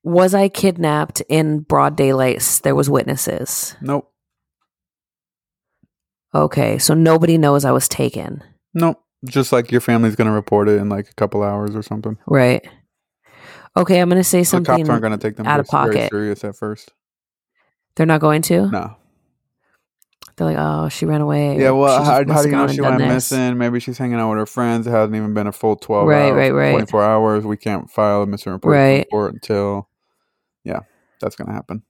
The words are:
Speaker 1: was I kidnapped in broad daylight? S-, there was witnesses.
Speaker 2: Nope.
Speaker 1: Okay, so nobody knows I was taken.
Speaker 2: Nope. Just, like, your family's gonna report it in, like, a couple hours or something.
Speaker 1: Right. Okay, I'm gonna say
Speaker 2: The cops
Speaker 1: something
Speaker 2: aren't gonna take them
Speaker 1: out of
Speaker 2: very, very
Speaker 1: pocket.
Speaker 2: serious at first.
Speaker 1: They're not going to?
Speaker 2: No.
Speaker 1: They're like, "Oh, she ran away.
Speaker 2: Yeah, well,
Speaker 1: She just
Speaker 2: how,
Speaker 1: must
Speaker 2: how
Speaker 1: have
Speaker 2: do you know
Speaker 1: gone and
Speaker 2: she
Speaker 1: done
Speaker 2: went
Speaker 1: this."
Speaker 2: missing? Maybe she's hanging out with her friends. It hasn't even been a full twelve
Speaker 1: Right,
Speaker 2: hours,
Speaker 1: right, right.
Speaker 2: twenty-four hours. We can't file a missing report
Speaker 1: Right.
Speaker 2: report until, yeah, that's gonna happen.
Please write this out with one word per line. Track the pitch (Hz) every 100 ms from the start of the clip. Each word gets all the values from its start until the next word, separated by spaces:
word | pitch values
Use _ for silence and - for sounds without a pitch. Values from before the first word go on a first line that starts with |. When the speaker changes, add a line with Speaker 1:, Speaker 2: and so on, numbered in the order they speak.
Speaker 1:
was | 165 175 185
I | 196 196
kidnapped | - 190 175 165 151 151 - -
in | 156 156 151
broad | 151 143 143 151
daylight? | 135 131 131 -
S-, | - -
there | 143
was | 139 139
witnesses. | 139 - 139 - - - - - -
Speaker 2:
Nope. | 135 143 - _ _ _ _ _ _ _ _ _ _ _ _ _ _ _ _ _ _ _ _ _ _
Speaker 1:
Okay, | 160 151 - 117 107
so | -
nobody | 156 160 160 165 165
knows | 147 143 139
I |
was | 131 -
taken. | - 127 - - - - _ _
Speaker 2:
Nope. | 170 170 - _ _ 120
Just, | 139 127
like, | 123 120
your | -
family's | - 117 113 107
gonna | 110
report | 107 - 104 104
it | 104
in, | 104
like, | 101 104
a |
couple | - 104 104
hours | 101 101 104 107
or |
something. | 104 110 110 110 -
Speaker 1:
Right. | 139 123 127 - _ _ _ _ _ _ _ - - - -
Okay, | 175 185
I'm | 175
gonna | 180
say | 180 180
Speaker 2:
The |
cops | 175 180 165
Speaker 1:
something | 131 156
Speaker 2:
aren't | 117
gonna | 110 107
take | 107 104
them | 113
Speaker 1:
out | 147
of | 135
Speaker 2:
very, | 143
very | 127 107
Speaker 1:
pocket. | 110
Speaker 2:
serious | 104 107 104
at | 104 98
first. | 107 104 - _ _ _ _ _ _ _ _ _ _ -
Speaker 1:
They're | 160
not | 156
going | 156 151
to? | 165 175 196
Speaker 2:
No. | 101 - - _ _ _ _ _ _ _ _ _ _ _ _ - -
Speaker 1:
They're | 165
like, | 151
"Oh, | 151 151 156
she | - 160
ran | 151
away. | 147 147 143 135
Speaker 2:
Yeah, | 131
well, | 131 139 131
Speaker 1:
She |
just | 147
Speaker 2:
how, | 131
Speaker 1:
must | 143
Speaker 2:
how |
Speaker 1:
have | 151
Speaker 2:
do | 147
you |
know | 143
Speaker 1:
gone | 139
and | 139
Speaker 2:
she |
Speaker 1:
done | 135
Speaker 2:
went | 131
Speaker 1:
this." | 143 127 127
Speaker 2:
missing? | 135 127 123
Maybe | 120 120
she's | 123 123
hanging | 123 120
out | 113
with | 107
her | 107
friends. | - 120 117 117
It |
hasn't | 113 107
even | 110 107
been | 107 104
a |
full | - 113 104
twelve | - 104 104
Speaker 1:
Right, | 147 143
Speaker 2:
hours, | 139
Speaker 1:
right, | 135
right. | 139 139
Speaker 2:
twenty-four | 143 107 110
hours. | 104 110 110 107
We | 107 104
can't | 110 95 -
file | - 104 104
a | 101
missing | 101 -
report | 95 139
Speaker 1:
Right. | 147 135 139 -
Speaker 2:
report | 107 104
until, | - - 104 101 98 101 _ _ _ _ _ _ _
yeah, | - - - _ _ _
that's | 98 -
gonna | 92
happen. | 104 - 107